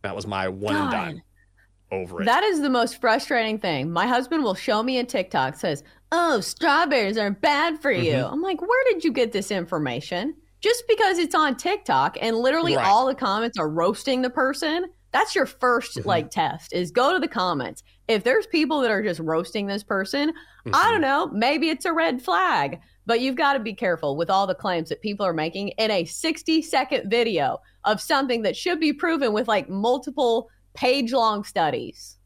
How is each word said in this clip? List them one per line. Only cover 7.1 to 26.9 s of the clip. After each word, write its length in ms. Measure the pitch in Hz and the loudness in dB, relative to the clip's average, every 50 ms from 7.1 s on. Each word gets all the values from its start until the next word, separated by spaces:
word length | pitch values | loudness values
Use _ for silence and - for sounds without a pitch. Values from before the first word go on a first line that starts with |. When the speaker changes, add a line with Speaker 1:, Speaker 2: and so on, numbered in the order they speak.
| 214 | 0
Speaker 2:
are 140 | 226 208 202 | 0 -2 -2
bad 500 | 202 - - 294 294 277 311 339 311 311 | -2 0 0 2 2 2 0 0 -2 -2
for 80 | - 285 | -2 -2
you." 220 | 226 180 - - - | 0 2 0 0 0
Speaker 1:
Mm-hmm. 180 | 131 123 - - | 0 -2 -2 -4
Speaker 2:
I'm 80 | 294 | -4
like, 200 | 349 392 370 294 | -2 -2 -4 -4
"Where 220 | 349 403 480 523 539 523 | 0 0 2 2 4 2
did 140 | 415 330 311 | 2 2 0
you 80 | 320 226 | -2 0
get 180 | 269 247 226 | 0 0 0
this 180 | 240 196 202 - | 0 -4 -4 -2
information?" 840 | 214 190 170 - 185 156 151 131 120 131 147 - 185 175 208 294 311 - _ _ _ _ | -4 -4 -4 -4 -4 -4 -2 -2 -4 -6 -6 -6 -6 -4 -4 -4 -6 -8 _ _ _ _
Just 240 | - 415 480 480 - - | 0 0 0 0 2 0
because 280 | 440 440 440 381 381 339 | 2 4 4 2 2 0
it's 140 | 339 302 - | 0 2 2
on 220 | 320 311 285 247 | 2 2 2 0
TikTok 640 | - - 349 403 415 - - 165 131 139 - 233 - | -2 -2 -4 -4 -2 -2 0 2 2 2 0 -2 -4
and 160 | - 226 226 | -4 -2 -2
literally 400 | 226 240 262 285 330 330 - 214 | 0 2 2 2 2 2 4 4
Speaker 1:
Right. 100 | - 226 | 4 6
Speaker 2:
all 220 | - 202 226 262 | 8 6 6 6
the 80 | 262 269 | 4 2
comments 420 | 262 254 202 196 214 226 233 - | 0 0 0 2 2 0 -2 -2
are 120 | 208 160 151 | -2 -2 0
roasting 520 | 156 165 170 185 214 - - 277 262 254 | 2 2 2 2 2 0 0 0 0 2
the 80 | 254 247 | 0 0
person, 580 | 254 311 262 262 294 - 349 302 311 349 370 349 - _ _ _ - | 0 0 0 0 0 -2 -2 0 0 -2 -2 -6 -10 _ _ _ 0
that's 200 | 254 427 415 - | 0 0 2 2
your 120 | 392 269 | 0 0
first, 520 | - - _ - 247 240 233 233 - - - | 0 -2 _ 2 2 2 2 0 -4 -10 -8
Speaker 1:
Mm-hmm. 80 | - 202 | -2 0
Speaker 2:
like, 200 | 185 165 151 - | 0 0 0 -2
test, 420 | - 202 160 143 - 165 - - - | -2 -2 -2 -2 -2 -6 -10 -6 -4
is 180 | 175 180 175 | -4 -4 0
go 220 | - 240 254 294 370 | 2 2 2 4 2
to 60 | 359 | 0
the 100 | 262 - | -2 -2
comments. 520 | - 202 185 180 170 143 123 - - - _ _ _ _ _ - | -2 -2 -2 0 0 -2 -4 -6 -8 -12 _ _ _ _ _ 0
If 160 | 226 208 - | 0 2 4
there's 200 | 240 262 440 392 | 4 2 2 2
people 360 | - - 302 302 254 311 294 | 2 0 0 2 2 2 0
that 100 | 262 233 | 2 2
are 100 | 214 190 | 2 0
just 200 | 208 208 170 151 | 0 -2 -4 -4
roasting 460 | 160 160 160 160 185 - - 220 202 | -2 -2 0 -2 -2 -2 -6 -6 -4
this 160 | 196 196 196 - | -4 -4 -6 -4
person, 500 | _ 214 190 196 - - 277 285 311 320 - - - - - _ | _ -2 -2 -2 -2 -2 0 0 0 -2 -6 -14 -20 -20 -14 _
I 40 | 113 | 0
Speaker 1:
Mm-hmm. 220 | - 285 370 453 | 2 2 4 4
Speaker 2:
don't 100 | 453 403 | 2 2
know, 260 | 311 262 277 294 - 320 - | 2 2 2 0 0 -2 -2
maybe 360 | 208 226 254 294 311 311 320 | 0 0 2 2 2 0 0
it's 160 | 320 - - | -2 -2 -2
a 80 | 359 330 | -2 0
red 280 | 330 330 330 254 254 | 2 0 0 0 -2
flag. 600 | - - 349 349 381 359 262 180 143 143 - - _ _ _ _ _ | -2 0 0 2 2 2 2 0 0 -2 -6 -10 _ _ _ _ _
But 140 | 196 233 240 | -2 0 0
you've 140 | 254 269 262 | 0 -2 0
gotta 220 | 285 311 277 277 269 | 0 2 2 2 0
be 140 | 214 226 202 | -2 -6 -6
careful 420 | - 240 185 170 160 - 147 139 | -2 -2 -2 0 0 -2 -2 0
with 140 | 147 170 160 | -2 0 2
all 160 | 190 196 196 | 2 2 2
the 80 | 190 180 | 0 -2
claims 360 | - - 196 180 170 156 - | -4 -2 -2 -2 -2 -2 -4
that 120 | 156 - | -8 -6
people 240 | - 214 202 202 208 | -6 -8 -4 -2 -2
are 80 | 185 165 | -2 0
making 360 | 160 156 165 170 196 202 202 - - | 0 -2 -4 -4 -6 -8 -6 -2 -2
in 100 | 220 220 | 0 0
a 160 | 214 185 160 | 0 0 -2
sixty-second 1040 | 156 - - - 320 311 - - - 320 320 311 - - 269 269 294 | -4 -8 -4 -4 -4 -4 -4 -2 0 0 0 0 0 -2 -2 0 0